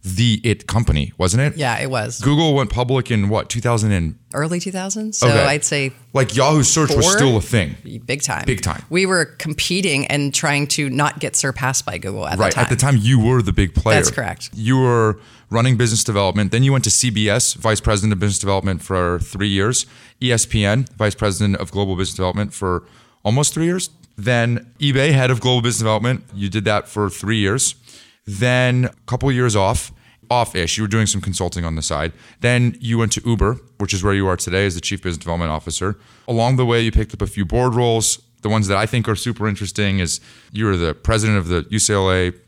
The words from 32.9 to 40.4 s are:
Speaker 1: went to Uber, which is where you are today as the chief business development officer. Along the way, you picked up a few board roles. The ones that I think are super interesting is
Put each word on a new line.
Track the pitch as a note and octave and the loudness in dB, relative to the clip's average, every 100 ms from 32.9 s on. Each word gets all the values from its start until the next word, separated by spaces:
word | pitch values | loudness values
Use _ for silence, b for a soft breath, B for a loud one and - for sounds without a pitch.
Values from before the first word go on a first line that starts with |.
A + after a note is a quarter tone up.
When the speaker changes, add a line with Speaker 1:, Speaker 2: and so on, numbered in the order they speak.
| A2+ | 0
Speaker 1:
went | A2+ | 0
to | - A#2 | -2 -2
Uber, | A2+ G2 B2+ - _ | 0 0 0 -10 _
which | G2+ | -4
is | G2 | -2
where | G2 | 0
you | G2 F#2+ | 2 0
are | F2 | 0
today | - F2+ G2+ | -2 0 0
as | F2 | -2
the | |
chief | - G2+ | -6 -6
business | F#2 E2 | -6 -8
development | - E2+ E2+ | -6 -4 -2
officer. | D#2 - - F#2 G2+ b b b | -4 -6 -6 -4 -6 b b b
Along | A#2 A#2 C3 | -2 2 2
the | B2 | 2
way, | A#2 | 2
you | A#2 | 2
picked | - A2 | 0 0
up | - | -4
a | G2 | -6
few | G2+ | -2
board | F2+ A#2 B2+ | -2 2 2
roles. | A#2 A#2+ A2+ G#2+ - _ _ | 2 2 2 0 -4 _ _
The | G#2+ | -2
ones | A2 G2+ | 0 2
that | G2 | 2
I | A2 | 2
think | B2 A2 | 0 0
are | G#2 | -2
super | - G#2 G#2+ | -4 -4 -4
interesting | G2+ G2 - G#2 G2 | -4 -6 -2 -2 0
is | F2 - B B | -2 -4 B B